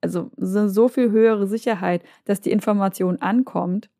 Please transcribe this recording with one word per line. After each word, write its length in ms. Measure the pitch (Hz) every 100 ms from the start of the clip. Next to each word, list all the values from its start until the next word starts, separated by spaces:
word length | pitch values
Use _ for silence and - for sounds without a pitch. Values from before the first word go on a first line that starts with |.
also 300 | 175 175 - -
so, 300 | 185 196 208
so 200 | 196 247
viel 220 | 247 240
höhere 360 | 214 226 214 196
Sicherheit, 560 | 220 240 202 180 175 - _
dass 160 | - 196
die 100 | -
Information 720 | 214 - 208 196 - 185 180
ankommt 680 | 185 233 262 - 175 185 -